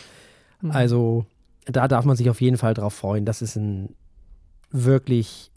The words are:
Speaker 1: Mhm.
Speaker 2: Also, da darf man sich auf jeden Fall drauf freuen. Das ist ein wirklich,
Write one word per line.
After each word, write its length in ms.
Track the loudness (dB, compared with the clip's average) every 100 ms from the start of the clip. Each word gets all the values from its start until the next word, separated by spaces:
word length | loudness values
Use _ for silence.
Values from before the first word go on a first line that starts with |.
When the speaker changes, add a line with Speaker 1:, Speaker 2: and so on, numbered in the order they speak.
| -6 -20 -20 _ _ -10
Speaker 1:
Mhm. 100 | -4
Speaker 2:
Also, 560 | 0 2 2 0 -2 -4 _ _ _ -4
da 200 | 0 2
darf 160 | 2
man 100 | 2 4
sich 140 | 2
auf 100 | 2
jeden 160 | 2 2
Fall 160 | 0
drauf 200 | 0 -4
freuen. 300 | -4 -4 -2
Das 180 | -2 -4
ist 140 | -6 -6
ein 400 | -6 -6 -10 -14 -20 -20 -20 -20 -20 _ _
wirklich, 800 | -2 2 2 2 -2 -2 -10 -20